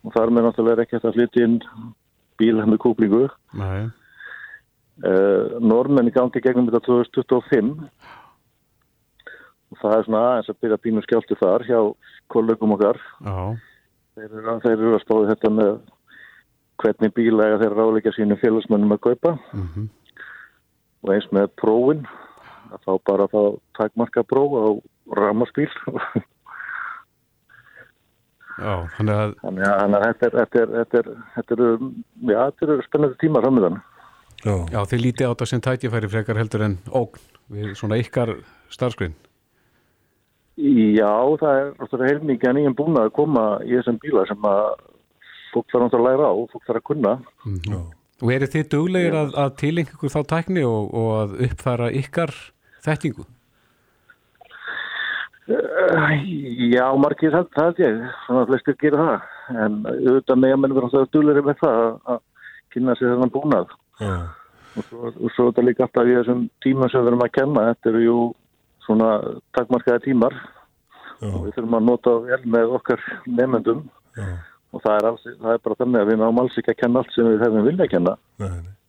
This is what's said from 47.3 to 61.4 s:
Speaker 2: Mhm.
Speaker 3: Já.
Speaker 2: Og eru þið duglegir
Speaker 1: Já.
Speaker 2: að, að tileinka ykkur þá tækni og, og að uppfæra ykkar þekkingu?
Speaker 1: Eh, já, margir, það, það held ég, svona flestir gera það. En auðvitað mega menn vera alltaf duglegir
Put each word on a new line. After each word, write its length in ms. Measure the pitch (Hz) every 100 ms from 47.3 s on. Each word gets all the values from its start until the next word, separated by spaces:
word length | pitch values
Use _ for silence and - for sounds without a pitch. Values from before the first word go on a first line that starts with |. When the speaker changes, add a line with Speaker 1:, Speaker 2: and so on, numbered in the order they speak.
| _
Speaker 2:
Mhm. 220 | 107 92
Speaker 3:
Já. 180 | 104 95 85 - _ _
Speaker 2:
Og 100 | 117
eru 160 | 131 139
þið 200 | 156 147
duglegir 480 | 147 175 185 170 156
Speaker 1:
Já. 20 |
Speaker 2:
að, 120 | 143
að 220 | 139 139 -
tileinka 400 | 143 170 147 -
ykkur 180 | 143
þá 80 | 151 139
tækni 360 | 165 165 185
og, 200 | 127 110 104
og 160 | 117 113
að 220 | 110 104 95
uppfæra 500 | 123 - 135 120 120
ykkar 440 | 135 135 - 165 - - _ _ _
þekkingu? 420 | - 151 151 110 101 _ _ _ _ _ _ _ _ - _ _ - - - - - - - - - _
Speaker 1:
Eh, 800 | - - - 165 185 160 151 151 190 156 135 120 120
já, 180 | 123 127
margir, 420 | 139 143 143 156
það, 160 | 156 175
það 160 | - 165
held 160 | 170
ég, 160 | 151 110 123 -
svona 240 | - 123 -
flestir 320 | 131 - 135
gera 220 | 151 147
það. 260 | 160 104 - - -
En 220 | 120 107 107
auðvitað 580 | 110 131 131 131 - 127
mega 200 | 131 135
menn 140 | 135 135
vera 100 | 123
alltaf 220 | 139 131
duglegir 320 | 151 151 143